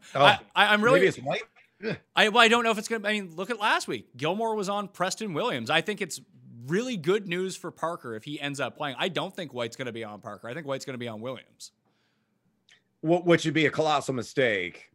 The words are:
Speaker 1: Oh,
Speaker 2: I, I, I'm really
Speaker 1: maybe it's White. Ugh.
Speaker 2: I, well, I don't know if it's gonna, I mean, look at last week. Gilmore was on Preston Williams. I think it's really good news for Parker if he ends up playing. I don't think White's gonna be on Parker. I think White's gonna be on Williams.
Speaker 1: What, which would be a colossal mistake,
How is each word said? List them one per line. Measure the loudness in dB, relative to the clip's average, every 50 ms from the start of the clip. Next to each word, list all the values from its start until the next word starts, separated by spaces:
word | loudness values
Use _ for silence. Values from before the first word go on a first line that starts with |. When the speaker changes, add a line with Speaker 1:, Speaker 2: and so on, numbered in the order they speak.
| -16 -6 2
Speaker 1:
Oh, | 6 8
Speaker 2:
I, | 8 8 6 2 -4 0
I, | 2 4 4
I'm | 4 4 4
really | 4 6 6
Speaker 1:
maybe | 6 4
it's | 2 0
White. | -4 -4 -4 -4 -6 -10 _ _ _ _ _ _ -8 -6
Ugh. | -6 -8 -10 _ 2
Speaker 2:
I, | 4 4 6
well, | 6 6 6
I | 8
don't | 6 6 4
know | 2
if | 0 0
it's | -2 -4
gonna, | -4 -4 -2 -2
I | -2
mean, | -2 -4 -6 -10 -10
look | -8 -8
at | -6 -2
last | 0 0 0 0 -2 -4
week. | -6 -8 -8 _ -10 -4
Gilmore | -2 -2 -2 -2 -2 -2 -2
was | -2 -2 -2
on | -4 -4 -6 -8
Preston | -6 -4 -4 -2 -2 -4 -6 -4 -4
Williams. | -2 -2 -2 -2 -4 -2 2
I | 2 2
think | 2 0 -4 -6
it's | -6 -8 -8 -10 -14 _ _ -20 -20 -20 -20 -16 -6 -4
really | -2 -2 -2 -2 -4 -2
good | 0 0 0 0 0 -4
news | -4 -4 -4 -6 -6
for | -8 -12 -12
Parker | -8 -6 -6 -6 -6 -6 -8 -10 -10
if | -8 -8
he | -10 -8 -6
ends | -6 -6 -4 -4
up | -4 -6 -4
playing. | -6 -6 -6 -4 -4
I | -4 -2
don't | -2 -4 -4 -4 -6
think | -10 -10 -8 -6
White's | -6 -6 -6 -6 -8
gonna | -8 -8 -8
be | -8 -8
on | -10 -10 -12
Parker. | -14 -14 -14 -12 -12 -12
I | -10
think | -8 -6 -6
White's | -6 -6 -6
gonna | -8 -10 -8
be | -8 -8
on | -8 -8
Williams. | -10 -10 -10 -12 -14 _ _ _ -20 -20 _ _ _ _ _ _ _ _ _ _ _ _ _ _ _ _ _ _ _ _ _ _ _ _ _ _
Speaker 1:
What, | 0 2 2 2 6
which | 6 4 4 4
would | 2 0
be | 2 2
a | 2
colossal | 2 2 2 2 2 0 0 -2 -4
mistake, | -4 -6 -4 0 2 2 2 2 0 -2 -4 -8 -12 -20 -20